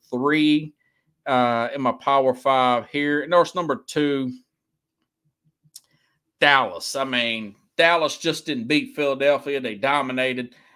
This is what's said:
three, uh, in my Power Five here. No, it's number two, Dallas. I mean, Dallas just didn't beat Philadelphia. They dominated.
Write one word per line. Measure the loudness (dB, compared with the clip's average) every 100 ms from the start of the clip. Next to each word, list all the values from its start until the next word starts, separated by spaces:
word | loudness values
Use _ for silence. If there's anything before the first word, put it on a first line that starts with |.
| _
three, | -2 0 2 4 2 0 -14 _ _ _ _
uh, | -2 2 2 0 -2
in | -2
my | -2
Power | -2 0 2 2
Five | 0 0 2 4 2 -2
here. | -4 0 -2 0
No, | 0
it's | 0
number | -2 -4 -4 -4
two, | -2 0 0 -4 -8 _ _ _ _ _ _ _ _ _ _ _ _ _ -20 _ _ _ _ _ _
Dallas. | 4 4 2 -6 -8
I | -6
mean, | -2 -2 -2 -4 -8 -14 _ 2
Dallas | 4 4 0 -2
just | -4 -4
didn't | -6 -6 0
beat | -2 -2
Philadelphia. | -4 -2 0 2 0 -2 -4
They | -4 -4
dominated. | 0 0 -2 -2 -2 -4 -8 -14 _